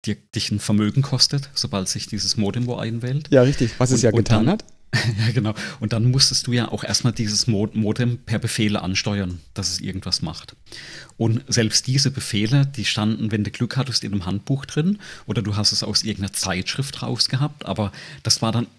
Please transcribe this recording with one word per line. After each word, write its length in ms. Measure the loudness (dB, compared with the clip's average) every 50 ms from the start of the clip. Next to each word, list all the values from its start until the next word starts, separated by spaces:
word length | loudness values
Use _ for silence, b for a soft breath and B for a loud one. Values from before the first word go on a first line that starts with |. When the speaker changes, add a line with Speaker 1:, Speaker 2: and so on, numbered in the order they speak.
| -4
Speaker 1:
dir, 100 | -4 -6 -6 _ _ -6
dich 160 | -4 -2 -2
ein 80 | -2 -2
Vermögen 420 | 0 2 2 4 4 4 2 2
kostet, 480 | 0 2 2 0 2 2 0 -4 -4 -4 -4
sobald 340 | -4 -4 -2 -2 -2 -2 -2
sich 180 | -4 -6 -6
dieses 300 | -6 -6 -4 -2 -2 0
Modem 300 | 2 0 0 2 0 -2
wo 80 | -2 -2
einwählt. 520 | -4 -4 -4 -4 -4 -4 -2 -4 -4 -2 4
Speaker 2:
Ja, 100 | 6 6
richtig, 300 | 6 6 4 2 0 0 2 0
was 100 | 2 4
es 60 | 4
Speaker 1:
Und, 60 | 4 4
Speaker 2:
ja 60 | 4
Speaker 1:
und 60 | 4
Speaker 2:
getan 280 | 4 4 4 4 4 6
Speaker 1:
dann 80 | 4 2
Speaker 2:
hat. 120 | 0 -2 -12 -20 _ -12 -4 -4
Speaker 1:
<laughs> 260 | 0 0 0 0 2
Ja, 120 | 2 2 2
genau. 200 | 2 0 0 -2 B B B B B
Und 100 | -2 0
dann 180 | 0 2 4 4
musstest 380 | 4 4 4 4 2 0 -2
du 60 | 0 0
ja 160 | 0 0 0
auch 160 | -4 -6 -4
erstmal 260 | -2 -2 2 2 0
dieses 360 | 0 2 -2 0 0 0 2
Mo-, 220 | 2 2 2 2 0 0
Modem 440 | 0 0 0 0 0 0 0 0 -4
per 200 | -4 -2 -2 -2
Befehle 420 | -2 -2 0 2 2 2 2 0
ansteuern, 600 | -2 -2 -2 -2 0 0 0 0 -2 -4 -4 -8 -12 -12 -10
dass 140 | -6 -4 -4
es 120 | -4 -4
irgendwas 400 | -6 -6 -6 -6 -4 -4 -4 -2
macht. 340 | -2 -6 -6 -10 -16 -20 -20 _ -20 B B B B B B B B B B
Und 260 | B 2 2 2 0 0 0
selbst 380 | 2 2 2 4 2 0 0
diese 240 | 2 0 2 2 2
Befehle, 540 | 0 -2 -6 -2 0 0 2 4 4 4 4
die 200 | 4 0 -4 -4
standen, 460 | -2 0 2 2 0 0 0 -2 0
wenn 120 | 0 0 0
du 80 | -2
Glück 240 | -2 -4 -4 -2 0
hattest, 300 | -2 -2 0 -2 -4 -2
in 80 | -2 -4
einem 120 | -2 -2
Handbuch 400 | -2 -4 -4 -2 -2 -2 -2 -2
drin 340 | -4 -2 0 2 2 0 -2 B B B B B
oder 160 | B -2 -2
du 160 | 0 0 0
hast 160 | 0 0 0 0
es 100 | 0 -2
aus 200 | 0 -2 -2 0
irgendeiner 280 | -2 -4 -2 -4 -4 -4
Zeitschrift 680 | -4 -2 0 -2 -2 -2 -4 -4 -4 -4 -6 -6 -6
rausgehabt, 640 | -4 -4 -2 -2 -2 -2 0 -2 -2 -2 -4 -8 -8
aber 260 | -6 -4 -2 -2 -4 B B B B B B B
das 180 | 0 0 2
war 120 | 2 0 0
dann 140 | 0 -2 -2 -8